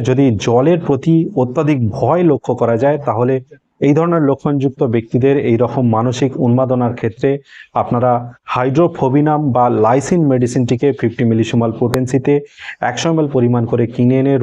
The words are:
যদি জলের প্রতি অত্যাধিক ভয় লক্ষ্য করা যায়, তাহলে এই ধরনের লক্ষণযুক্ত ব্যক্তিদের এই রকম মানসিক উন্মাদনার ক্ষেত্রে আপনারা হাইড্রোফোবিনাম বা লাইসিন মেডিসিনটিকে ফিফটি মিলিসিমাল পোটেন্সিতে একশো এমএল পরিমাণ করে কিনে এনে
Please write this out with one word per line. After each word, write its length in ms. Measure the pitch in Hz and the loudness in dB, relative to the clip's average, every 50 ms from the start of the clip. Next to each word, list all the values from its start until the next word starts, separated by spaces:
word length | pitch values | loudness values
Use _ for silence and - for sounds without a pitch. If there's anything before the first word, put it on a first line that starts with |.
| 123 127 | 2 0
যদি 160 | 127 131 139 135 113 95 - | 2 2 2 2 0 0 0
জলের 340 | 139 117 123 131 160 180 175 175 | 0 2 2 2 2 2 0 0
প্রতি 280 | - 143 123 - 165 165 165 160 - - 123 | -2 -2 0 0 2 2 2 0 0 -2 -2
অত্যাধিক 380 | 127 123 123 165 151 147 151 131 117 107 - | -2 -2 -2 -2 0 0 0 0 -2 -2 -2
ভয় 260 | - - 117 156 180 180 165 | -2 0 0 2 2 2 2
লক্ষ্য 220 | 139 127 - - 123 117 | 2 0 -2 -4 -2 -2
করা 140 | 123 113 117 107 127 | 0 0 0 2 2
যায়, 140 | 139 151 147 139 | 0 0 0 -2
তাহলে 280 | 127 110 110 123 127 135 131 127 - - - _ _ _ _ - | -4 -2 0 0 0 0 -2 -4 -10 -18 -20 _ _ _ _ 0
এই 60 | 143 147 | 2 2
ধরনের 260 | 156 165 175 170 165 151 139 | 2 2 2 0 0 2 0
লক্ষণযুক্ত 520 | 135 - - 156 143 143 131 139 127 - 147 123 113 | 0 -2 -2 -2 -2 0 -2 -2 -2 -2 -2 -2 0
ব্যক্তিদের 420 | 117 117 - - 123 120 139 139 143 107 123 | -2 -2 -2 -2 0 2 2 2 2 2 0
এই 80 | 117 113 123 | 0 0 0
রকম 200 | 117 120 139 123 117 113 | 0 0 -2 0 0 0
মানসিক 360 | 110 113 127 123 - 143 131 127 - 135 | 0 0 -2 -2 -2 -2 -2 -2 -2 0
উন্মাদনার 520 | 120 120 127 131 123 127 123 123 117 110 - | 0 2 2 2 0 0 0 -2 -2 -4 -4
ক্ষেত্রে 300 | - 113 - - - 135 139 143 - _ - - - - - 120 | -6 -6 -4 -2 -2 -2 -2 -4 -8 _ -20 -20 -20 -6 -4 -4
আপনারা 300 | 113 - - 120 123 127 123 117 120 123 - - _ - - | -2 -2 0 0 2 2 0 0 -2 -8 -16 -18 _ -6 -4
হাইড্রোফোবিনাম 880 | 123 127 135 127 151 175 165 170 - 139 131 127 147 147 151 151 147 151 143 120 | -2 -2 0 2 2 2 0 0 -2 -2 0 2 2 2 2 0 0 0 0 0
বা 100 | 123 123 123 117 110 107 | 2 2 2 2 2 2
লাইসিন 360 | 110 127 139 - - 185 175 160 139 | 2 2 0 0 0 0 2 2 2
মেডিসিনটিকে 560 | 131 123 123 120 - 139 127 117 127 117 - 143 131 - | 2 2 0 0 0 -2 -2 0 0 0 0 0 0 0
ফিফটি 240 | - 113 110 - 127 117 | -2 -4 -2 0 0 0
মিলিসিমাল 400 | 110 113 110 - - 117 120 113 107 - | 2 0 0 0 0 0 0 0 -2 -2
পোটেন্সিতে 540 | 127 113 120 131 127 123 - 135 123 147 147 143 143 - _ - - - - - - 120 | -2 -2 -2 -2 -2 -2 -2 -2 0 0 0 0 -2 -6 _ -20 -18 -18 -8 -6 -6 -4
একশো 180 | 123 - - 165 | -4 -2 -2 0
এমএল 160 | 165 160 151 139 143 | 0 0 -2 0 0
পরিমাণ 280 | 131 120 120 123 120 113 113 | 0 2 2 2 0 0 0
করে 120 | - 120 120 113 117 | 0 -2 -2 -2 0
কিনে 220 | - 120 123 131 131 | 0 0 2 2 2
এনে 120 | 135 139 139 131 | 2 2 0 2